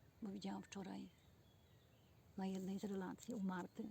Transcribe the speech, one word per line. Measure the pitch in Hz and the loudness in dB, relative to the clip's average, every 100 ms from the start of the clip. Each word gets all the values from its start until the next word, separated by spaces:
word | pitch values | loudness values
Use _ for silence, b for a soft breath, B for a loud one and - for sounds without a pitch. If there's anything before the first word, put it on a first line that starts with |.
| - - | -20 -8
bo | 208 | -6
widziałam | 196 196 196 | -2 -2 -2
wczoraj | 180 202 196 190 196 - - - - - - - - - - - - - | -4 -4 -2 -2 -4 -10 -20 -20 -20 -20 -20 -20 -20 -20 -20 -20 -8 2
na | 190 | 2
jednej | 190 190 196 | 4 2 2
z | |
relacji | 208 196 185 - - | 2 2 2 -2 -2
u | 240 | 2
Marty, | 190 185 180 - 214 | 4 4 0 -2 -4